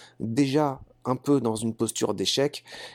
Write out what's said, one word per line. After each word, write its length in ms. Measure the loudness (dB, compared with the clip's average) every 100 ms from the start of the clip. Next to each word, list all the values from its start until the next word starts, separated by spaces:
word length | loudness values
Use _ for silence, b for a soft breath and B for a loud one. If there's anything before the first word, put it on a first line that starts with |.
| B B
déjà 640 | -4 0 2 4 2 -2 -14 _
un 100 | -4
peu 260 | -2 2 2
dans 140 | 2
une 200 | 0 -2
posture 400 | -2 -2 0 -2
d'échec, 500 | 0 0 2 0 -2 -16 B B